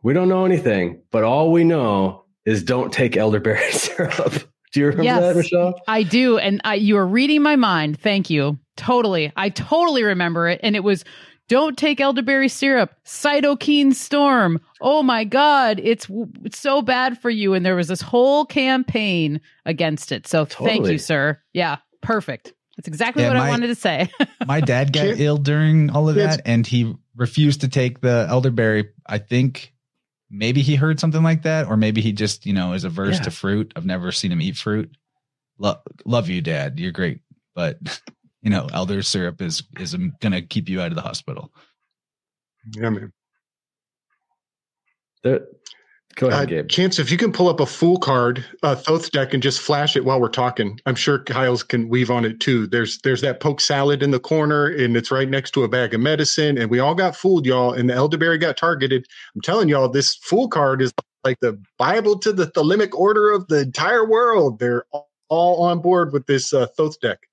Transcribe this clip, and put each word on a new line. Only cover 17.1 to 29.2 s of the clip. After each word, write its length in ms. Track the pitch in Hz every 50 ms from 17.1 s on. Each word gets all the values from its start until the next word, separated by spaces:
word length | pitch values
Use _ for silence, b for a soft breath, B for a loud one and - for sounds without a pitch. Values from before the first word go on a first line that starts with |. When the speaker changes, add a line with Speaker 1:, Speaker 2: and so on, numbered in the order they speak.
| 247 240
Speaker 2:
for 80 | - 240
you." 240 | 233 214 208 190 190
And 100 | 185 175
there 120 | 185 185
was 120 | 175 175
this 140 | 151 185 175
whole 440 | - - - 240 247 269 285 294 302
campaign 920 | - - 294 262 262 262 262 254 - - 226 214 202 185 170 156 151 147 156 b b b b b
against 440 | - 165 - 175 160 156 151 - -
it. 160 | 143 107 -
So 160 | - - 160 151
thank 340 | 147 - - - 233 220 226
Speaker 1:
Totally. 140 | - 190 165
Speaker 2:
you, 40 |
sir. 420 | 147 - - 160 143 139 151 147 _ _ _ _
Yeah, 240 | 180 175 160 143 - _ _ _ _
perfect. 520 | - - 226 214 - - 127 - _ - _ _ _ _ _
That's 120 | - -
exactly 340 | - 151 147 233 233 247 294
Speaker 3:
Yeah, 80 | 240 247
Speaker 2:
what 80 | 262
I 40 | 254
Speaker 3:
my, 80 | 247 240
Speaker 2:
wanted 160 | 240 240 240
to 80 | 240 240
say. 340 | - - 202 160 139 180 175 - - 285
<laughs> 180 | - - _ 247
Speaker 3:
my 120 | 131 139 160
dad 320 | 151 - 123 127 139 139
got 140 | 135 151 151
Speaker 4:
Can't 140 | 196 226 -
Speaker 3:
ill 180 | 147 147 147
during 540 | 147 143 143 147 151 156 156 156 156 151 143
all 180 | 139 147 156 156
of 60 | 151
Speaker 4:
Yes. 200 | 143 139 156 156
Speaker 3:
that, 100 | 147 -
and 180 | 117 117 117 113
he 300 | - 127 123 117 113 - - _ _ _
refused 460 | 120 123 120 - 151 151 143 139 147
to 60 | 143
take 340 | 135 - 139 127 123 123 -
the 240 | - 127 120 120 107
elderberry. 640 | 80 117 127 127 135 120 113 113 110 107 107 104 104 _ - _
I 140 | - 107
think 520 | 104